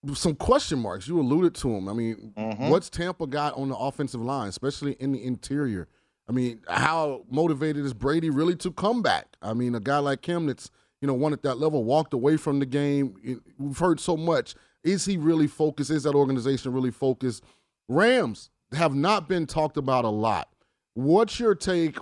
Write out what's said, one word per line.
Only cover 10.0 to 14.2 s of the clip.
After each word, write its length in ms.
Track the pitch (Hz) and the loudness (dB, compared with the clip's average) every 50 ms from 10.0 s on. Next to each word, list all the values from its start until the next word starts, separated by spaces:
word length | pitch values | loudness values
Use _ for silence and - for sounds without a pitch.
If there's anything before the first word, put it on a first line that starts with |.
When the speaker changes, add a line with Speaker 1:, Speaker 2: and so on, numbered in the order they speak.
| 143 143 139 131 - | 2 0 -2 -2 -2
Speaker 1:
him 200 | - 175 170 165 | -4 -2 -2 -2
that's, 240 | 147 127 - - - _ _ _ _ _ _ | -2 -4 -4 -8 -20 _ _ _ _ _ _
you 60 | - 143 | -2 -2
know, 80 | 135 | 0
won 180 | 123 139 156 147 | 2 0 0 0
at 80 | 131 | 0
that 160 | - 143 127 120 | -2 -2 -2 0
level, 260 | 147 156 151 147 113 | 0 0 2 2 0
walked 300 | 110 131 156 160 - - | 2 2 2 2 0 -2
away 240 | 127 117 143 156 151 | 0 2 4 2 4
from 220 | - 165 139 139 | 2 0 0 0
the 60 | 139 131 | -2 0
game. 480 | 123 143 143 143 143 143 139 131 95 92 - | 0 0 0 2 2 0 0 -2 -4 -10 -10
It, 160 | 120 127 113 _ - _ _ | -10 -10 -10 _ -20 _ _
we've 200 | 135 143 139 131 | -8 -8 -4 0
heard 200 | 170 185 170 - | 2 2 2 2
so 160 | - - 175 | 0 -2 -2
much. 380 | 160 | -2